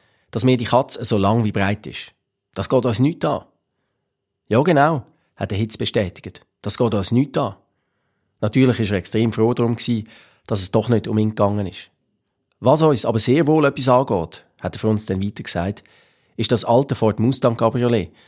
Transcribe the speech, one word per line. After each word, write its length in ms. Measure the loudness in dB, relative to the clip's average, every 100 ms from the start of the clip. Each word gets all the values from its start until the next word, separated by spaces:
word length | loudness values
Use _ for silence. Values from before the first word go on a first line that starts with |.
| _ _ _
"dass 120 | 0
mir 140 | 2 2
die 80 | 2
Katze 400 | 0 0 -2 0
so 140 | 2
lang 240 | 2 2
wie 80 | 0
breit 340 | -2 -2 -4 -8
ist. 280 | -14 -16 _ _ _ _ -8
Das 120 | 0
geht 180 | 0 0
uns 140 | 0
nichts 260 | 0 0 -4
an." 200 | -4 -8 _ _ _ _ _ _ _ _ _ _
"Ja, 140 | 0
genau", 440 | 2 4 4 2 -6 _ _ _
hat 160 | -8
der 80 | -4
Hitz 180 | -4 -4
bestätigt. 640 | -2 -2 -4 -6 -18 -18 _ _
"Das 160 | -2 0
geht 160 | 0 0
uns 160 | 0
nichts 260 | 0 0 -2
an." 180 | -6 -8 _ _ _ _ _ _ _ _
Natürlich 400 | -4 2 2 2
ist 100 | -2
er 80 | -2
extrem 340 | -2 -2 -2
froh 220 | 0 -2
darum 220 | 0 -2 -2
gewesen, 320 | -2 -4 -6 -18 -20 _ -6
dass 140 | -2
es 100 | 2
doch 180 | 0 2
nicht 180 | 0 0
um 120 | -2
ihn 100 | -2
gegangen 380 | 0 0 0 -6
ist. 240 | -10 -20 _ _ _ _ _ _ _
Was 200 | 2 4
uns 220 | 4 2 0
aber 140 | 0
sehr 280 | 2 2 2
wohl 180 | 2 2
etwas 240 | 0 2
angeht, 560 | 2 2 -2 -4 -12 _ _
hat 140 | -10 -4
er 40 |
für 80 | -2
uns 200 | -2 -2
dann 140 | -4
weiter 220 | -4 -8
gesagt, 400 | -8 -4 -4 -6 _ _ _ _ _ -6
ist 140 | 0
das 120 | 2
alte 320 | 4 2 2 0
Ford 240 | 0 2
Mustang 380 | 0 2 0 2
Cabriolet, 560 | 0 2 0 0 -2 _